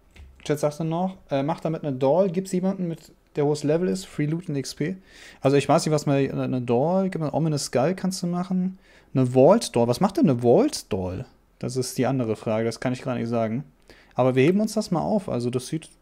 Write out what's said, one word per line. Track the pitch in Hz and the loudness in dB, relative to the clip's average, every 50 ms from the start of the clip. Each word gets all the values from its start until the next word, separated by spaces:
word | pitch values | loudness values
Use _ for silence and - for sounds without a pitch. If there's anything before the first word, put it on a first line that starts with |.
| _ _ - - - - - - | _ _ -20 -20 -20 -20 -20 -10
Chat | - - 147 147 | -4 -4 -2 0
sagt | 151 147 151 - | -2 -2 -2 -4
dann | 165 | -4
noch, | 160 160 170 185 190 190 - - - | -4 -2 -2 -2 -4 -6 -8 -8 -4
äh, | 143 139 135 | -4 -2 -2
mach | 147 175 - | -2 -4 -4
damit | - 165 160 160 - | -4 -6 -4 -4 -4
eine | 151 | -6
Doll, | 131 131 139 135 147 175 202 196 | -4 0 2 2 4 4 2 0
gib's | 165 185 190 - - | 0 -4 -4 -4 -2
jemandem | 180 180 190 190 - 180 | -2 -2 -2 -2 -4 -6
mit, | 170 165 - - - - _ _ _ - | -6 -8 -10 -14 -20 -20 _ _ _ -4
der | 156 143 | -2 0
hohes | 143 151 147 - | 0 0 0 0
Level | 139 151 170 185 185 | 0 0 2 0 -2
ist, | 190 190 190 | -2 -4 -6
Free | - - - 147 | -8 -6 -4 -2
Loot | 147 160 170 180 | -2 -2 -4 -6
und | - 147 | -6 -6
X | 139 131 - - | -6 -6 -8 -6
P. | - 147 170 190 185 - - - - - - - - | -6 -6 -6 -6 -8 -12 -20 -20 -20 -20 -20 -6 -2
Also | - 135 139 | 0 2 4
ich | 143 139 | 4 4
weiß | - 143 165 165 | 4 2 2 2
nicht, | 160 151 | 2 0
was | 147 - | 0 0
man, | 147 139 | 2 2
eine, | 139 139 - - 135 131 | 2 0 0 -2 -4 -4
eine | 127 131 127 | -4 -4 -4
Doll, | 120 123 120 120 139 165 185 190 196 185 | -2 0 2 2 2 2 0 0 0 -2
gib | 190 165 | -2 -4
mal | 160 139 - | -4 -4 -2
Ominous | 139 160 160 151 143 - | -2 0 0 -2 -2 -4
Skull | - - 175 - 160 185 | -2 0 0 2 0 0
kannst | 185 - 185 185 - - | -2 -4 -4 -4 -4 -4
du | |
machen. | 175 175 175 180 - 185 185 180 185 185 - _ _ - - _ _ - | -4 -4 -4 -4 -4 -2 -2 -2 -4 -6 -10 _ _ -20 -20 _ _ 0
Eine | 135 131 | 0 2
Vault | 123 123 127 131 156 202 233 - - - | 4 6 8 8 8 8 6 2 0 0
Doll, | 123 117 117 | 0 2 2
was | 123 - | 2 2
macht | 180 208 - | 0 0 2
denn | 339 285 165 | 2 2 4
eine | 127 120 | 4 4
Vault | 120 117 123 185 254 302 - - - - - | 4 6 6 6 4 2 0 -6 -8 -6 -6
Doll? | 95 92 90 90 107 127 - _ _ _ _ _ - | -4 -4 -6 -6 -8 -10 -12 _ _ _ _ _ -10
Das | - 123 123 | -8 -6 -4
ist | 131 127 - - | -4 -4 -4 -2
die | - 123 | -2 0
andere | 120 135 131 120 110 107 | 0 0 0 0 -2 -4
Frage, | - - 120 110 110 113 | -4 -2 -2 -2 0 0
das | 117 113 - | -2 -4 -4
kann | - 131 127 | -4 -4 -4
ich | 123 | -4
gar | - 139 123 | -6 -6 -6
nicht | 117 120 | -4 -4
sagen. | 117 120 117 113 110 113 131 147 - _ _ _ - - - _ _ - | -2 -2 -2 -2 -2 -4 -6 -8 -10 _ _ _ -20 -20 -20 _ _ -2
Aber | - 127 131 127 | 0 2 2 4
wir | 131 131 | 4 4
heben | 160 185 202 | 4 4 2
uns | 220 220 - | 0 0 -2
das | 220 208 - | -4 -2 -2
mal | 185 151 | -2 -2
auf, | - - 214 208 190 | 0 0 -2 -2 -2
also | - - 123 117 123 | -2 -4 -2 -2 -2
das | 120 127 - | -2 -4 -4
sieht | - - - - - _ _ | -6 -8 -8 -10 -12 _ _